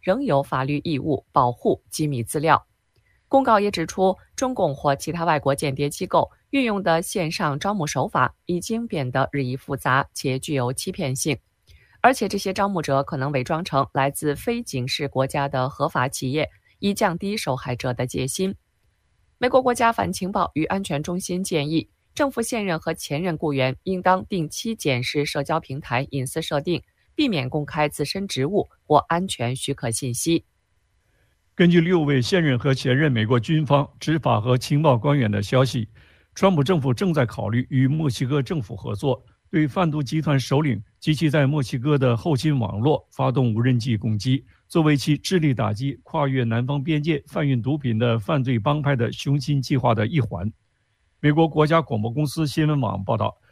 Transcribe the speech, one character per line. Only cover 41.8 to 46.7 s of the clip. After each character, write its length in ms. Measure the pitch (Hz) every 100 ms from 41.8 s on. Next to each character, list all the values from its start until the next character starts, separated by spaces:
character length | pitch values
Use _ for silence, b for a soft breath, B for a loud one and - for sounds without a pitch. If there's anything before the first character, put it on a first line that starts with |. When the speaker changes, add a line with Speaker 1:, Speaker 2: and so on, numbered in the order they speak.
| 131 143
Speaker 2:
的 180 | 135 117
后 180 | 175 139
勤 220 | 156 143
网 220 | 107 98
络 280 | 131 147 -
发 200 | - 131
动 220 | 127 123
无 80 | 107
人 160 | 123 123
机 180 | 117 110
攻 220 | - 107
击， 260 | 113 135 - b b
作 140 | 170
为 160 | 156 147
其 180 | - 143
致 220 | - 190
力 160 | 156
打 180 | 123 107
击 280 | 104 135 139
跨 260 | - 160 143
越 160 | 131
南 220 | 117 113
方 180 | 127